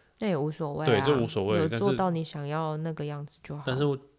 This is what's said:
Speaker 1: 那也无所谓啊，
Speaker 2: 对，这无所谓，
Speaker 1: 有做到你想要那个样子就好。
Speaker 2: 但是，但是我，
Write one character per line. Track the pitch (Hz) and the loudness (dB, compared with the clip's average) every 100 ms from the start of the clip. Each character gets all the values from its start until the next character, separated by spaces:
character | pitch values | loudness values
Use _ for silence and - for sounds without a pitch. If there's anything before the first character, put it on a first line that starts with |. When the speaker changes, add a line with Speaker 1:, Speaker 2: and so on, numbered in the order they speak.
| _ - | _ -6
Speaker 1:
那 | 214 | -2
也 | 160 | 0
无 | 151 | -2
所 | 151 156 | -4 -4
谓 | 147 156 | -2 2
啊， | |
Speaker 2:
对， | 110 | 4
这 | 147 139 | 4 4
无 | 113 | 2
所 | 110 98 | 0 2
谓， | 107 | 2
Speaker 1:
有 | 160 113 | 2 2
做 | 202 | 2
到 | 127 185 | 2 2
你 | 165 | 0
想 | 160 151 143 | -4 -6 -4
要 | 151 156 151 | -4 -2 -4
那 | 160 | -4
个 | 156 147 | -4 -6
样 | 147 | -8
子 | 143 - | -12 -14
就 | - 147 | -12 -8
好。 | 139 | -2
Speaker 2:
但 | 131 | 0
是， | |
但 | 143 | 2
是 | |
我， | 135 - | 0 -6